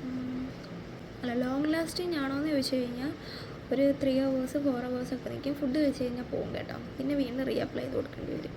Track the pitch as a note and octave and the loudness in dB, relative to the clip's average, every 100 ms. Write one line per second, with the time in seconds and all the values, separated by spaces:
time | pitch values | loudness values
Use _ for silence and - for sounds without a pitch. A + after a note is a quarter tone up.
0 | C4 B3+ B3+ B3+ C4 C4 - - - - | -4 -4 -2 -4 -4 -8 -10 -10 -10 -10
1 | - - B3 A#3+ B3+ C4+ D4+ D#4+ D#4+ F4+ | -10 -6 -2 0 2 2 2 2 0 -2
2 | F4+ D#4+ C4+ C#4 D#4 C#4+ C4 C4 B3 A#3+ | 0 0 0 0 2 2 4 2 0 -2
3 | C#4 - - - - - - B3+ C#4 C#4 | -4 -4 -10 -10 -10 -10 -2 4 6 6
4 | C4+ C4 C4+ C4 B3+ C#4+ C#4+ B3 B3 B3 | 4 4 4 2 2 2 2 2 0 -2
5 | B3 B3+ A#3+ A#3 C4+ C#4+ C#4 C#4+ D4 C4 | -2 -4 -4 -4 -2 0 2 4 4 4
6 | B3 A#3+ B3 - - - - - - - | -2 -2 -2 -2 -2 -4 -4 -6 -8 -4
7 | C4+ C#4+ B3 B3 C4 A3 - - C4 C4 | 0 2 2 0 0 0 0 -2 0 -2
8 | - - - A2 G2+ | -2 -6 -4 -4 -4